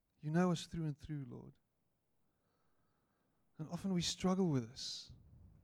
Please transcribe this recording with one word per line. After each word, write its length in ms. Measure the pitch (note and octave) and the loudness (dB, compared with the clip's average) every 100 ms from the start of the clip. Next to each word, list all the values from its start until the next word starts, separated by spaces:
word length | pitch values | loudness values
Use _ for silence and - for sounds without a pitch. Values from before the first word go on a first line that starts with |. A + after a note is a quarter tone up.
| _ _ | _ _
You 100 | D3+ | 0
know 200 | E3 F3+ | 4 4
us 160 | E3 - | 2 -2
through 120 | E3+ | -4
and 140 | D#3 C#3+ | -4 -4
through, 260 | - D3 B2 | -6 -8 -8
Lord. 240 | B2 C3 - _ _ _ _ _ _ _ _ _ _ _ _ _ _ _ _ _ _ _ - | -12 -14 -20 _ _ _ _ _ _ _ _ _ _ _ _ _ _ _ _ _ _ _ -12
And 100 | D#3 | -8
often 220 | F3 G3 | -6 -2
we 80 | F3+ | 0
struggle 480 | E3 - F#3 F#3 F3+ | 0 0 2 4 4
with 200 | C3+ A2+ | 4 0
this. 400 | - - - - - - - - - | -6 -8 -8 -12 -18 -20 -20 -20 -20